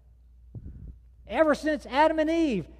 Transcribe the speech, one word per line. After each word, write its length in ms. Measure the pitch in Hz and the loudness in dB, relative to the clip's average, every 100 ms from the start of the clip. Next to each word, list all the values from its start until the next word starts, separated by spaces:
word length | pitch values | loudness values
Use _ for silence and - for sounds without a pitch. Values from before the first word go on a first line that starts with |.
| - - - - - - - - - - - - - | -20 -20 -20 -20 -20 -18 -18 -18 -18 -20 -20 -20 -4
Ever 260 | 233 311 | 0 2
since 320 | 269 311 294 - | 2 -2 -4 -2
Adam 320 | 254 320 320 | 2 2 2
and 100 | 311 | 0
Eve, 380 | 330 320 196 143 | 2 0 -2 -6